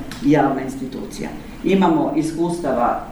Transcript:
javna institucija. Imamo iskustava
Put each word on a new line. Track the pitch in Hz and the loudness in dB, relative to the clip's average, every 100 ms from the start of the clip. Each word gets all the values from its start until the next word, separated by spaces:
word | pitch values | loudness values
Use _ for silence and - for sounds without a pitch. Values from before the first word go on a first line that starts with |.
| - - 143 | -8 -2 4
javna | 151 107 - | 6 4 0
institucija. | - - - 110 - - - - - - | -4 -6 -8 -8 -10 -8 -8 -10 -12 -4
Imamo | - 190 170 156 151 151 | 2 4 4 4 2 0
iskustava | 147 160 170 170 147 120 123 - - | 0 0 -2 -2 -2 0 0 0 -6